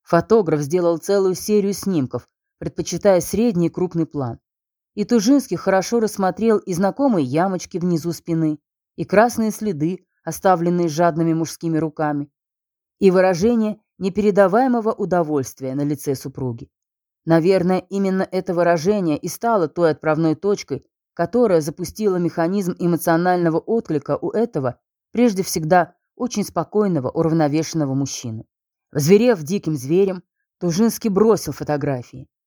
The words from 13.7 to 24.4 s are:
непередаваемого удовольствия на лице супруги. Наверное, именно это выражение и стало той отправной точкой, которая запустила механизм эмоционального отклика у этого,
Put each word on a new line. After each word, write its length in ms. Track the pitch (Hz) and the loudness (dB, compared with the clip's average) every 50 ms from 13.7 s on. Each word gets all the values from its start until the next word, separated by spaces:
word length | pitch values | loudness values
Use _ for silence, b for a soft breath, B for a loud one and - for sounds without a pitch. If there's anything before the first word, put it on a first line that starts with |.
| 208 - _ _ _ - | -4 -8 _ _ _ -6
непередаваемого 920 | 180 196 180 208 202 214 196 185 202 185 175 226 262 269 247 240 214 220 | -6 -6 -2 0 0 2 4 4 4 4 4 4 2 2 2 0 0 -2
удовольствия 840 | 220 - 202 175 185 180 170 151 151 143 131 - - - 135 131 131 | -4 -4 -2 0 0 0 0 0 0 -2 -2 -4 -8 -12 -10 -8 -4
на 80 | 139 143 | -4 -2
лице 320 | 147 147 139 - 151 139 | -2 -4 -4 -4 -6 -6
супруги. 540 | 131 - 143 135 - 131 127 117 117 - - _ _ _ _ _ _ _ _ _ _ - | -6 -6 -12 -10 -8 -8 -8 -8 -10 -14 -20 _ _ _ _ _ _ _ _ _ _ -2
Наверное, 540 | 160 160 165 160 180 190 185 170 180 185 185 - - | 2 2 4 4 4 2 2 2 2 0 0 -2 -4
именно 380 | 196 196 196 190 190 190 190 - | -4 -2 -2 0 0 -2 -2 -2
это 220 | - 185 185 - 180 | -4 -6 -4 -2 0
выражение 640 | 170 175 170 170 165 147 185 214 208 185 165 147 - | 0 2 2 2 2 2 0 0 0 0 -2 -2 -2
и 100 | - 175 | -4 -8
стало 400 | - - - 233 226 208 165 147 | -8 -4 -2 0 0 0 0 -2
той 240 | - - 170 160 | -2 0 0 0
отправной 440 | 151 - - 156 156 156 165 160 156 | 0 0 -2 -2 0 2 2 0 0
точкой, 500 | - - 196 208 - - - 139 120 - _ _ _ _ _ _ | 0 0 -2 -2 -2 -4 -8 -10 -10 -10 _ _ _ _ _ _
которая 480 | - 170 170 - 240 247 220 185 165 | -4 -4 -2 0 2 2 4 2 2
запустила 560 | 151 156 156 - 180 - - - 214 208 185 180 | 0 0 -6 -8 -10 -10 -6 -2 -2 0 0 0
механизм 580 | 175 165 - - 165 165 190 208 196 175 180 - | 0 -2 0 0 -2 0 0 -2 -2 -2 -4 -2
эмоционального 800 | 180 170 175 156 - 175 165 165 175 180 180 180 170 165 156 165 | 0 0 0 0 0 0 2 2 2 2 0 2 0 0 0 -2
отклика 580 | - - 220 233 220 - 160 147 - - 147 - | -2 -2 -4 -4 -2 -2 -4 -4 -2 -4 -4 -4
у 140 | - 175 | -4 -4
этого, 480 | - 208 | -2 -2